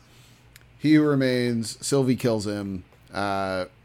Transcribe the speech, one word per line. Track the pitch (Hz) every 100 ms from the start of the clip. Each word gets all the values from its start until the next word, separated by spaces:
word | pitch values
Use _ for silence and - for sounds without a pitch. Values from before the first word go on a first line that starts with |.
| _ - - - - - - -
he | 147 151
remains, | 151 139 131 123 123 117 110 - -
Sylvie | 139 131 117
kills | 123 110 101
him, | 104 98 92 - - -
uh, | 95 101 98 95 92 92 -